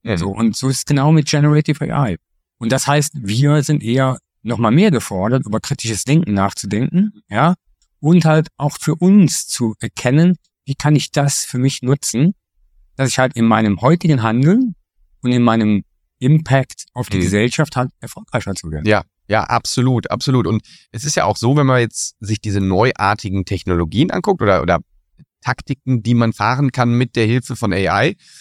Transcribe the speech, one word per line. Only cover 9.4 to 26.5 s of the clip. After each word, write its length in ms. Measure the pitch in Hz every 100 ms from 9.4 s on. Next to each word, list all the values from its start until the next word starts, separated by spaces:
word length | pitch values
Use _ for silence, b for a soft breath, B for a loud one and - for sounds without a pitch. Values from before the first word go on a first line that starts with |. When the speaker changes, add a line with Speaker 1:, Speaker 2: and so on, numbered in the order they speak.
| -
Speaker 2:
zu 280 | - 117 110
erkennen, 560 | 113 - 123 143 175 180 _ _
wie 100 | -
kann 200 | 139 151 151
ich 140 | -
das 320 | - 143 -
für 140 | - 127
mich 240 | 131 -
nutzen, 520 | 123 143 - 113 160 - _ _ _ _ _ -
dass 120 | 131
ich 80 | -
halt 160 | 131 117
in 80 |
meinem 360 | 113 110 110 98
heutigen 420 | 131 175 165 143
Handeln 520 | 113 113 139 220 254 175 _ _ _ _
und 100 | 123
in 100 | 123
meinem 400 | 120 113 107 104 - _ _ _
Impact 680 | 127 156 160 135 131 - -
auf 140 | - 123
die 80 | 98
Speaker 1:
Mhm. 40 |
Speaker 2:
Gesellschaft 540 | 87 101 120 - 151 -
halt 140 | 127 -
erfolgreicher 540 | 113 - - 123 107
zu 160 | 95 82
werden. 160 | 78 95
Speaker 1:
Ja, 160 | 104 - _ -
ja, 180 | 107
absolut, 680 | - 120 - - 127 123 -
absolut. 360 | - - 127 101
Und 160 | 107 B B B
es 120 | 117
ist 120 | 147 160
ja 80 |
auch 120 | 95 104
so, 200 | 113 147
wenn 100 | 131
man 140 | 127
jetzt 360 | 117 - - -
sich 200 | 104 107
diese 200 | 110 101
neuartigen 840 | 95 92 123 - 95 104 101 95
Technologien 680 | 92 95 - 87 82 92 -
anguckt 320 | - 135 92
oder, 200 | 104 92
oder 180 | 82 85 - _ _ _ _ _
Taktiken, 600 | - 131 - 139 - 127
die 120 | 110
man 180 | 120 117
fahren 400 | - 107